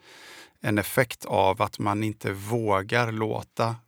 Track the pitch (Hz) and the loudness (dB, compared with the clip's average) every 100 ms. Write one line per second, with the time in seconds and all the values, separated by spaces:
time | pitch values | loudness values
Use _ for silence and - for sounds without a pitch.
0 | - - - - - _ - 104 - - | -20 -20 -20 -20 -20 _ 0 0 2 0
1 | 123 - - 98 95 95 107 - 107 104 | 0 -2 0 4 4 4 -2 0 -2 0
2 | 110 107 110 98 104 120 110 95 104 120 | -2 -4 -6 -6 -4 -2 2 0 2 0
3 | 117 110 110 117 - - 113 117 | 0 -2 -2 -4 -6 -2 -2 -2